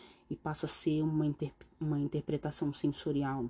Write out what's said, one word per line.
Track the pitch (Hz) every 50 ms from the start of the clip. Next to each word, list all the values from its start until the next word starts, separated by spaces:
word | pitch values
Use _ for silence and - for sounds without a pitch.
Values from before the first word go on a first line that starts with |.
| - - - - _ -
e | -
passa | - - 156 156 - -
a | 151
ser | - - - 160 151 156
uma | 156 160 156 156 151
inter-, | 147 143 - 151 135 - - - - _ -
uma | 160 151 147 143
interpretação | 143 143 - 147 - - 151 143 - 147 - - 160 143
sensorial | 139 - - 147 139 - - 156 143 143 143 135 135 135 120